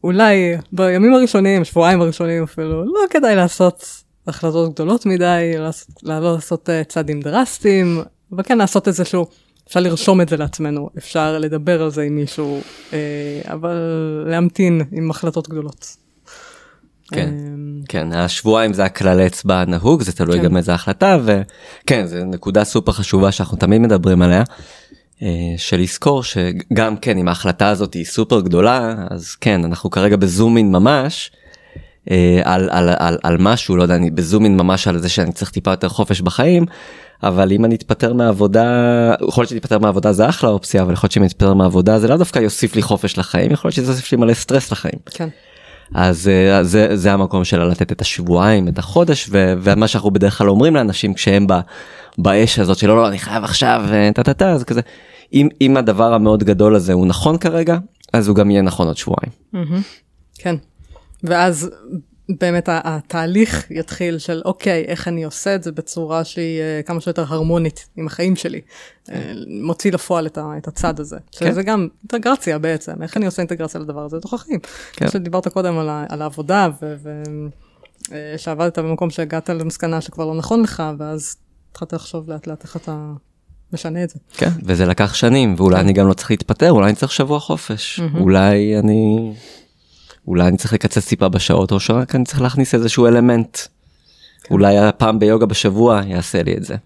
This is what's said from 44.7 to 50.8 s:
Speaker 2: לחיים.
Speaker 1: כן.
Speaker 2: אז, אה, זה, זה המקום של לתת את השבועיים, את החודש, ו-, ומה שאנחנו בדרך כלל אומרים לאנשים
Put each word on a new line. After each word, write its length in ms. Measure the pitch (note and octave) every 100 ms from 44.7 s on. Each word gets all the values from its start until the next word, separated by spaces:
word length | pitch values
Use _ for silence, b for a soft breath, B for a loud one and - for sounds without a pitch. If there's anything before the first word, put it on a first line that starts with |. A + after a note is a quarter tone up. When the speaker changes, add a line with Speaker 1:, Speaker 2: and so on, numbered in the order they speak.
Speaker 2:
לחיים. 260 | - - - -
Speaker 1:
כן. 220 | - D#3+ - B B B B B
Speaker 2:
אז, 340 | - F#2 E2+ F#2+
אה, 360 | F#2+ F#2+ G2
זה, 320 | F2 G#2 G#2+ G2+
זה 160 | F#2
המקום 320 | G2 F#2+ F#2+
של 200 | F2+ F2
לתת 280 | F2 E2+ -
את 80 | -
השבועיים, 680 | - - F2 F2 G2+ G#2+ F2+
את 100 | E2
החודש, 480 | F2 E3+ E3+ C#3+ -
ו-, 220 | G2 F#2 F#2
ומה 280 | G2 G2 G#2+
שאנחנו 220 | G#2+ G2+
בדרך 280 | F#2 G2 -
כלל 100 | G2+
אומרים 280 | G2 D3+
לאנשים 380 | D3+